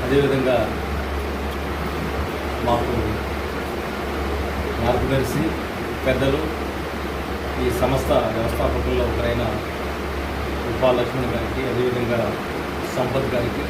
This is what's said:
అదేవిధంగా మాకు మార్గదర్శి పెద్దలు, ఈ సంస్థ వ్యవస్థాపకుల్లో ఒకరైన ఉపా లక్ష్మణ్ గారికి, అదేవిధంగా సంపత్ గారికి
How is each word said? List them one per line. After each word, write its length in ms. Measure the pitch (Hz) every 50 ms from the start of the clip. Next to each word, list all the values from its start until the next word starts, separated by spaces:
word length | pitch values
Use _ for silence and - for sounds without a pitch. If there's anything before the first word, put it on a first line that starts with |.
| 123
అదేవిధంగా 540 | 123 135 143 139 131 135 127 127 127 127 117 110 - - 98 - - - - - - - - - - - - - - - - - - - - - - - - - - - - - - - - - - - - - 120
మాకు 260 | 120 120 120 117 120 113 107 107 107 110 113 - - - - - - - - - - - - - - - - - - - - - - - - - - - - - - -
మార్గదర్శి 640 | 113 120 123 - - 131 135 135 127 - - 139 156 - - - - - - - - - - - -
పెద్దలు, 360 | 131 131 120 131 139 139 151 - - - - - - - - - - - - - - - - - - - - - - - - 127
ఈ 20 | 123 110 -
సంస్థ 300 | - 131 131 135 - - 147 131 117 110 110
వ్యవస్థాపకుల్లో 680 | 113 113 117 - - - - - 123 - 127 127 123 120 117
ఒకరైన 320 | 110 - - 120 120 120 120 110 107 110 - - - - - - - - - - - - - - - - - - - - - -
ఉపా 180 | 107 104 123 131 123 120
లక్ష్మణ్ 320 | - - - 131 127 117 107
గారికి, 280 | 104 - - - 131 131 127
అదేవిధంగా 480 | 117 120 123 123 120 120 120 117 120 117 110 104 104 - - - - - - - - - - - -
సంపత్ 340 | - 123 117 117 135 135 - 127
గారికి 300 | 120 120 120 101 101 - -